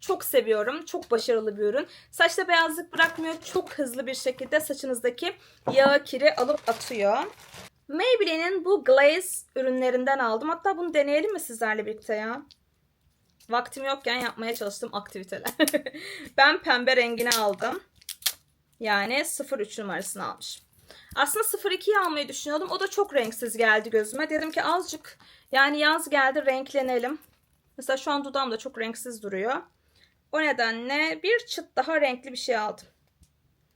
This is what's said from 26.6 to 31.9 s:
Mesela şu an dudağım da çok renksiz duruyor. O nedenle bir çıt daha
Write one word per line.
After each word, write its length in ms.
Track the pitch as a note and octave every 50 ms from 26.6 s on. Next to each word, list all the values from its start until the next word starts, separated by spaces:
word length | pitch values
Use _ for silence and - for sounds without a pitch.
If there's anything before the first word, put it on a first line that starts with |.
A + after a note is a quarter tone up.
| C4+ - - C#4 C4 B3+ B3+ A#3+ A#3 B3+ D#4 D4+ _ _ _ _ _ _ _ _ _ _ _
Mesela 200 | - B3 - C4+
şu 140 | C4+ - D#4
an 140 | C#4+ C#4+ C#4
dudağım 260 | C#4 B3+ C#4 C4+ B3
da 80 | A3 A3+
çok 200 | - C4 - A#3
renksiz 440 | A3+ A3+ A#3 - - B3 A#3 G#3+ G#3+
duruyor. 400 | G3+ G3 F#3 G3+ A#3 C4+ E4+ - - _ _ _ _ _ _ _ _ _ _ _ _ -
O 80 | D#4
nedenle 840 | D#4 D4 B3+ B3 A#3 A3+ A3+ A3+ A#3+ B3+ C#4 D4 D#4 D#4+ D#4+ D#4 -
bir 240 | F#4 A#4 A#4 -
çıt 300 | - - E4+ E4 - -
daha 240 | - B3+ D4+